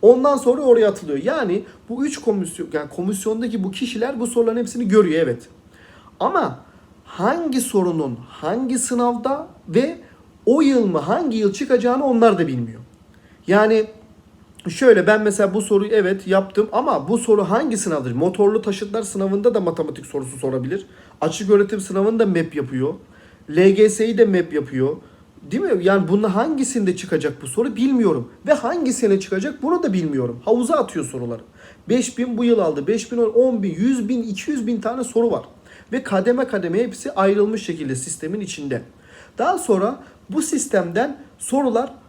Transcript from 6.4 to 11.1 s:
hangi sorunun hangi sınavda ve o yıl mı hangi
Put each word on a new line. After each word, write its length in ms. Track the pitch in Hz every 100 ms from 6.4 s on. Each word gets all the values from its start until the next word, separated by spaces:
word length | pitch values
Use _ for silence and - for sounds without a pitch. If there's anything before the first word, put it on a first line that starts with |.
| 202 127 - - _ _
hangi 560 | - - 196 320 330 254
sorunun 580 | - 208 180 165 143 117 -
hangi 500 | - 151 220 262 247
sınavda 720 | - 240 240 240 233 277 320 - -
ve 300 | 180 277 339 - - - _ -
o 160 | 269
yıl 240 | 285 262 214
mı 120 | 160
hangi 380 | 143